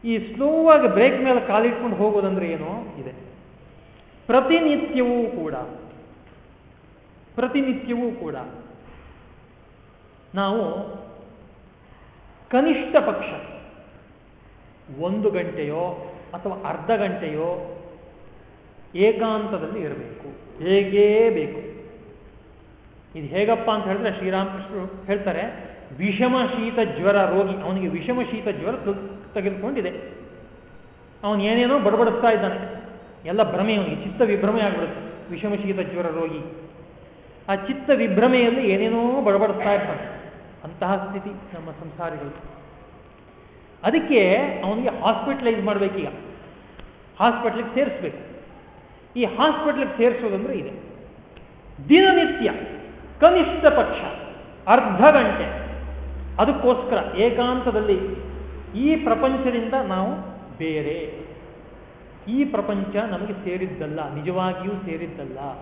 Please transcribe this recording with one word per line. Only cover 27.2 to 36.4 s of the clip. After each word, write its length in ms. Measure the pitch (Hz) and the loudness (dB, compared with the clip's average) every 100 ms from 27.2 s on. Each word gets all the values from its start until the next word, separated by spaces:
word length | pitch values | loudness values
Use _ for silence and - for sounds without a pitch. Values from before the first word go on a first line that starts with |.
| 190 185 190 185 | 4 2 0 -2
ಅವನಿಗೆ 260 | 160 190 185 | -4 -2 -2
ವಿಷಮ 320 | 165 202 247 | -4 -2 -2
ಶೀತ 280 | 240 220 208 | -2 -4 -4
ಜ್ವರ 260 | 196 175 | -4 -4
ತ-, 600 | 247 202 196 - - - | -4 -4 -4 -6 -14 -8
ತೆಗೆದುಕೊಂಡಿದೆ, 560 | 214 190 190 202 262 180 - - - - - - - - - - - - - | -4 -4 -4 -4 -4 -4 -6 -12 -16 -18 -20 -20 -20 -20 -20 -20 -20 -20 -8
ಅವನು 180 | 202 208 | -2 0
ಏನೇನೋ 360 | 202 233 247 277 | 2 4 4 4
ಬಡಬಡಿಸ್ತಾ 500 | 208 - 226 226 233 | 4 4 4 4 4
ಇದ್ದಾನೆ, 600 | 214 185 - - - - - - - 160 | 4 0 -4 -8 -12 -14 -18 -20 -14 -4
ಎಲ್ಲ 240 | 196 208 | 0 2
ಭ್ರಮೆ, 240 | 175 208 214 | 2 0 0
ಅವನಿಗೆ 280 | 170 - | 0 -4
ಚಿತ್ತ 180 | - - | -8 0
ವಿಭ್ರಮೆ 380 | 233 202 208 226 | 2 4 2 2
ಆಗ್ಬಿಡುತ್ತೆ. 720 | 208 170 165 - - - - | 0 0 -4 -6 -12 -14 -12
ವಿಷಮ 240 | 175 208 | -8 -4
ಶೀತ 260 | 202 202 185 | -4 -2 -2
ಜ್ವರ 260 | 160 165 170 | -4 -4 -4
ರೋಗಿ 600 | 160 160 151 | -2 -4 -6